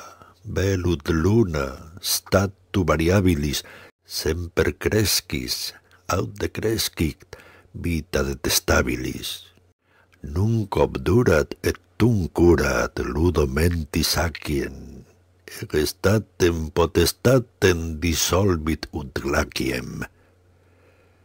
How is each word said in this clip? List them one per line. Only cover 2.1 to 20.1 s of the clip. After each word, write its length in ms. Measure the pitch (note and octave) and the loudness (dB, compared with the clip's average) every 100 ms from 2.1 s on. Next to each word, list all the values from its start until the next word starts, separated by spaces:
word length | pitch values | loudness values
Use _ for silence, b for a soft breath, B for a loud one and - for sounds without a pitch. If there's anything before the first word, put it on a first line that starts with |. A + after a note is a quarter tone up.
| - - F#2 G2 - _ G2 D#2 | -4 0 2 2 -6 _ 0 2
variabilis, 720 | D#2 E2 G2+ F#2 D2+ D2 C2 - B B _ - | 2 4 4 4 2 0 -4 -8 B B _ -14
semper 640 | - D#2 E2 E2+ - D#2+ | -6 -4 -4 -4 0 0
crescis, 1000 | - E2+ G#2+ G#2 - - D2 A#1+ - - - b b - | 0 0 0 2 0 -2 -6 -6 -8 -10 -14 b b -4
aut 240 | F2+ - G#2 | -4 -4 -6
decrescit 960 | E2+ - A2 A2 - - D#2+ - - B B B B - | -8 -4 -4 -2 -4 -2 -4 -4 -18 B B B B -8
vita 460 | E2+ D#2+ - C#2 | -4 -2 -2 -2
detestabilis. 1080 | C2+ C2 - - - D#2+ C2 B1 B1+ A#1+ - - - _ _ _ b b b b | -2 -4 -2 -2 2 2 0 -4 -6 -8 -10 -12 -16 _ _ _ b b b b
Nunc 540 | C#2 D#2 A2 A2+ G2+ - | -8 -2 0 0 0 0
obdurat 720 | C#2 C2 C2 A2+ B2 D2+ B1+ - | 0 0 2 4 4 4 2 -2
et 160 | - - _ - | -4 -4 _ 0
tunc 320 | A2+ G#2+ D#2 | 2 2 0
curat 720 | - F2 D#2+ - A1+ A1+ - | 4 6 6 2 0 -2 -4
ludo 400 | B1 C#2 F2 D#2+ | -4 0 2 2
mentis 720 | C#2+ C#2 F2 E2+ D2+ E2+ D2 - | 0 2 0 0 -2 -2 0 0
aciem, 880 | E2+ - - C#2+ C#2 C2+ - C2 - _ _ _ - - | -4 -4 -6 -4 -6 -10 -18 -20 -20 _ _ _ -18 -14
egestatem 1080 | - D2+ D2+ - F#2+ G#2+ - - F2+ E2 D#2 | -4 -2 -2 0 2 2 0 0 2 2 -2
potestatem 1300 | - E2 F2 E2+ - A#2+ C3 A#2+ - G2 E2+ E2 D#2 | 0 2 2 0 2 4 4 0 2 2 2 -2 -2
dissolvit 880 | E2+ D2+ - F2 G2+ E2 D#2 D#2 - E2 | -2 0 0 2 2 0 -2 -4 -6 -10
ut 160 | C2+ | -8
glacium. 960 | - C2+ D2+ C#2+ - B1+ B1 B1 B1+ - | -8 -2 -2 -2 -4 -4 -4 -8 -12 -14